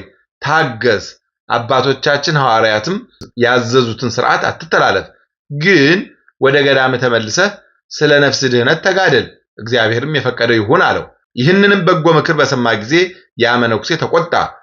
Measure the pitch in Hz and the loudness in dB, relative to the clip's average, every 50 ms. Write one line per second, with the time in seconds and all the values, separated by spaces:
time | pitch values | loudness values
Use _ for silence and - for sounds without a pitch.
0 | 92 - _ _ _ _ _ _ - 139 151 160 156 135 117 107 113 123 107 95 | -2 -8 _ _ _ _ _ _ -6 -2 0 0 0 -2 -4 -2 -2 0 0 -2
1 | 85 - - _ _ _ _ _ _ - 113 120 113 113 135 127 123 139 135 135 | -4 -8 -18 _ _ _ _ _ _ -6 -6 -4 -2 -2 0 0 0 0 -2 -2
2 | - 151 143 143 - - 160 147 135 131 113 110 110 110 107 107 104 165 190 220 | 0 -2 -2 0 -2 -2 -2 0 0 2 2 2 2 2 0 -2 -2 -4 -6 -8
3 | - - _ - - - _ - 120 120 127 123 117 113 120 135 123 113 113 - | -8 -12 _ -20 -20 -14 _ -2 0 0 2 0 0 0 2 0 0 0 -2 -6
4 | 131 117 113 - - - 160 175 - - - - 160 160 - 175 143 120 98 180 | -6 -6 -4 -2 0 0 0 0 -2 -4 -6 -8 -6 -4 0 0 2 2 0 -2
5 | - - _ _ _ _ _ _ _ - 147 147 156 196 196 151 135 143 175 208 | -4 -6 _ _ _ _ _ _ _ -14 -8 -4 0 2 4 4 4 4 2 0
6 | 277 - - _ _ _ _ - 131 135 139 147 139 139 135 135 131 131 127 117 | -2 -6 -14 _ _ _ _ -2 0 2 2 2 2 2 2 2 2 0 0 0
7 | 135 127 120 113 110 107 - 170 185 202 202 - - _ _ _ _ _ - - | 0 0 0 0 -2 -2 -2 -2 -2 -2 -2 -6 -18 _ _ _ _ _ -6 -2
8 | 151 147 151 143 143 135 117 - 135 131 123 120 120 135 160 165 - 196 175 190 | 0 2 4 4 4 2 0 0 0 0 2 2 2 2 0 0 0 0 0 0
9 | 190 175 151 113 92 - - _ _ _ _ - 107 110 123 120 113 107 117 120 | 2 2 2 0 0 -2 -8 _ _ _ _ -16 -8 -4 -2 0 0 0 0 -2
10 | 135 151 156 135 - 127 117 - 117 120 117 113 104 107 151 185 170 127 101 85 | -2 -4 -4 -4 -2 -4 -2 -2 0 0 2 2 2 2 2 2 2 2 0 -2
11 | 85 - _ _ _ _ _ - 123 156 185 196 202 202 202 196 170 175 180 175 | -6 -10 _ _ _ _ _ -2 0 2 4 4 4 4 2 2 2 0 0 2
12 | 151 170 165 151 135 - 165 147 143 - 143 127 120 117 113 107 101 117 151 175 | 2 2 2 2 2 0 0 0 0 0 0 0 0 0 -2 -2 -2 -2 0 0
13 | 185 180 - - _ _ _ - 113 117 120 123 120 117 113 104 - - 170 156 | 0 -2 -4 -10 _ _ _ -2 0 0 2 2 0 0 -2 -2 -4 -4 -4 -4
14 | - 113 147 170 165 - - 110 - - - - | -2 -2 0 -2 0 0 -2 -2 -2 -4 -8 -14